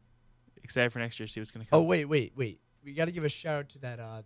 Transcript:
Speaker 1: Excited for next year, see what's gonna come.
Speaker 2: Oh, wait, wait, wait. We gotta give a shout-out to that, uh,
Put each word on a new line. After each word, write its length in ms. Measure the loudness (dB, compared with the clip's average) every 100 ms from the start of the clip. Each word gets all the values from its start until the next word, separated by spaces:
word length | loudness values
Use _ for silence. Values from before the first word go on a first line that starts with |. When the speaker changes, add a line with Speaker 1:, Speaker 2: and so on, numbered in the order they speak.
| _ _ _ _ _ -20
Speaker 1:
Excited 280 | -4 0 0
for 80 | 0
next 200 | -6 -8
year, 60 | -10
see 120 | -8
what's 120 | -10
gonna 140 | -12 4
come. 140 | 6
Speaker 2:
Oh, 40 |
wait, 220 | 6 4 4
wait, 280 | 2 2 -2
wait. 240 | -6 -6 _ _
We 100 | -10
gotta 180 | -2 -2
give 120 | 0
a 60 | -2
shout-out 400 | -2 -4 -4 -6
to 100 | -10
that, 200 | -10 -10
uh, 240 | -10 -12